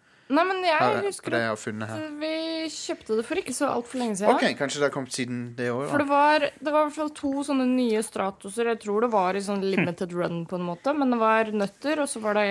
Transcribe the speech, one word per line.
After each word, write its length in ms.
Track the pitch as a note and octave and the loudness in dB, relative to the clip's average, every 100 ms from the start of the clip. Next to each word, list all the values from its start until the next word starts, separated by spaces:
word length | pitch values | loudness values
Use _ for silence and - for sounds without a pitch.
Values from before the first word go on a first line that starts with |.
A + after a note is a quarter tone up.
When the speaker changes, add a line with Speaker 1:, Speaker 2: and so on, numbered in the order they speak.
| _ _ - | _ _ -2
Speaker 1:
Nei, 120 | C#4+ | 0
men 180 | F#4 F#4+ | 2 0
jeg 140 | F4+ D#4 | 2 4
Speaker 2:
Har 120 | - - | 4 2
jeg, 80 | |
Speaker 1:
husker 260 | G4+ - - | -2 -6 -4
Speaker 2:
det 80 | A#2+ | 0
jeg 80 | A2+ | 0
har 60 | |
Speaker 1:
at 60 | G#2+ | -2
Speaker 2:
funnet 300 | A#2+ G#2+ A2 | -6 -6 -6
her. 120 | A2 D#4 D4 | -8 -8 -6
Speaker 1:
vi 460 | D#4 D#4+ D#4+ D#4+ D#4+ | -4 -4 -4 -6 -6
kjøpte 480 | D#4+ - D#4+ - A3 | -8 -8 -8 -2 -2
det 80 | |
for 100 | A3+ E4 | 0 -4
ikke 180 | F#4+ | -4
så 140 | B3+ C#4+ | -2 0
alt 140 | A#3+ A#3+ | -2 -4
for 100 | C4 | -4
lenge 180 | A#3 F#3+ | -4 2
siden. 180 | G#3 | 4
Speaker 2:
Ok, 80 | C#4+ A3 A#2+ | 4 2 0
kanskje 160 | C#3 C#3+ | -2 0
det 20 | |
har 80 | C#3+ | 0
kommet 220 | C#3+ B2+ | 0 -6
siden 420 | - B2 B2 A#2+ A#2+ | -4 -4 -4 -8 -4
det 140 | B2 | -2
året, 180 | A#2+ D3 | -2 0
Speaker 1:
For 80 | C#4+ | 0
det 80 | C#4+ | 2
Speaker 2:
da. 40 | |
Speaker 1:
var, 260 | C#4+ D4 D4+ | 4 6 4
det 320 | C#4+ - D4 | 2 -4 0
var 80 | D4+ | 2
i 40 | |
hvert 120 | D4+ D4+ | 2 -2
fall 140 | D4+ | -6
to 200 | D4+ C#4+ C#4 | -4 -4 -2
sånne 200 | C#4+ C4+ B3+ | 0 2 2
nye 360 | B3+ B3 G#3+ | 2 2 0
Stratoser. 640 | A3 - G3 G3 G3+ A#3 A#3 | -2 -2 -4 -4 -8 -2 0
Jeg 140 | A3+ | -2
tror 200 | G#3 G3+ | 0 0
det 100 | A#3+ | 2
var 240 | G#3+ F3+ F#3+ | 4 2 0
i 40 | |
sånn 220 | G3 G3+ | -2 -2
limited 480 | F#3+ F#3+ F3 E3+ F3+ | 0 2 0 -2 -4
run 320 | F3 E3+ E3+ E3+ | -2 -2 -2 -4
på 100 | F3+ | -4
en 100 | F3 | -4
måte, 260 | E3+ C4+ | -4 -2
men 160 | D4 C4 | 0 2
det 80 | A#3+ | 4
var 260 | A3 A3 | 4 4
nøtter, 560 | A3 G#3+ G3 - C#4 D#4 | 2 0 -2 -4 -2 0
og 60 | C4+ | -2
så 120 | A#3 | -2
var 140 | G#3+ | 0
det 80 | G#3 G3+ | 2 2